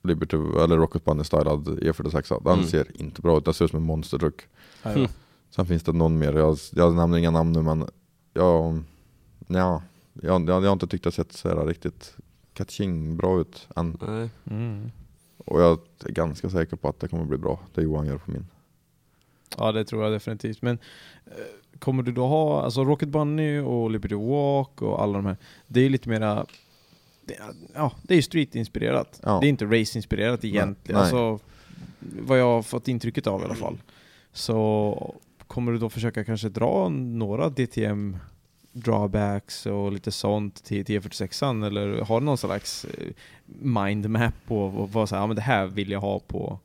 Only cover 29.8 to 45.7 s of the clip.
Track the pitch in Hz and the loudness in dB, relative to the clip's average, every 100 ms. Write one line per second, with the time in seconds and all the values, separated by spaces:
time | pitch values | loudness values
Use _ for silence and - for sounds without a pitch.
29.8 | 107 117 - 104 110 120 110 101 101 98 | 2 -4 -4 0 0 0 -2 0 0 -4
30.8 | - 101 92 123 117 107 - - - - | -2 2 4 4 0 -2 -8 -20 -20 -20
31.8 | - - - - 120 131 123 117 110 123 | -20 -16 -14 -12 2 4 6 4 0 -4
32.8 | 123 120 117 139 110 98 - - - - | -2 -2 -2 -2 -2 -2 -4 -4 -6 -8
33.8 | - - - - _ - - 110 107 107 | -14 -20 -20 -20 _ -10 -2 0 2 2
34.8 | 104 - - - _ _ - 123 120 117 | 0 -2 -8 -12 _ _ -10 -4 -2 -2
35.8 | 113 117 117 110 107 113 107 - - 196 | -2 -2 -4 -4 -4 -4 -4 0 2 2
36.8 | 185 143 123 117 104 110 156 135 123 - | 0 -2 -4 -4 -2 0 -2 0 -2 0
37.8 | 107 104 101 90 - _ _ _ _ 127 | -2 -2 -4 -8 -14 _ _ _ _ -6
38.8 | 117 107 104 104 101 101 - - 104 101 | 0 0 2 0 0 -2 -6 -10 -6 -4
39.8 | 101 101 - - 101 104 104 - - 104 | -2 -4 -6 -4 0 0 -2 -10 -6 -6
40.8 | 98 104 101 - 98 - 139 113 104 101 | -2 -2 -4 -8 -8 -4 -2 -2 -2 -2
41.8 | 101 107 110 113 147 131 92 98 - - | -2 -4 0 0 2 0 -2 -4 -6 -10
42.8 | - - 50 - - - - - 135 113 | -12 -12 -12 -14 -20 -20 -20 -6 -2 0
43.8 | 98 104 104 113 117 - - 110 98 101 | 0 -2 0 0 0 -2 -4 -2 -2 -4
44.8 | 101 110 104 101 107 107 113 110 95 | -4 -2 0 -2 -2 -2 0 0 0